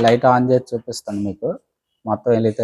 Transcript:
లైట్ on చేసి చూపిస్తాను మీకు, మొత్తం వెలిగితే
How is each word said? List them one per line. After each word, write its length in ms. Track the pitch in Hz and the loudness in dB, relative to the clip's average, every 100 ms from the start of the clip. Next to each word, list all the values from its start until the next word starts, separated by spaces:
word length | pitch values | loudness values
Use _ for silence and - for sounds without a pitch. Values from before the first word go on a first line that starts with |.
| 117 | 2
లైట్ 200 | 120 131 | 4 4
on 180 | 123 127 | 2 2
చేసి 180 | 127 131 | 0 0
చూపిస్తాను 500 | 117 117 117 - 101 101 | -8 -8 -12 -8 -6 -6
మీకు, 220 | 95 127 220 _ _ _ _ - | -6 -8 -8 _ _ _ _ -8
మొత్తం 240 | 107 123 113 | -4 0 0
వెలిగితే 260 | 113 107 | 0 0